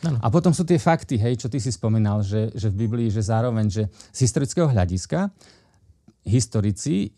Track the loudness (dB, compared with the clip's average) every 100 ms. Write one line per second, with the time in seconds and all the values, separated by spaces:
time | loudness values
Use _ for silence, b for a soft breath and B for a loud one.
0 | -4 -2 2 2 2 2 2 2 4 2
1 | 0 0 0 0 -4 -4 -4 -2 0 2
2 | 2 0 -2 -2 -2 -2 -2 -2 -2 0
3 | 0 0 0 0 0 0 0 0 -4 B
4 | B -2 0 0 -2 0 2 2 0 -2
5 | -4 -2 -4 -6 b b b b _ _
6 | _ _ 0 0 0 0 0 -2 -2 -2
7 | -4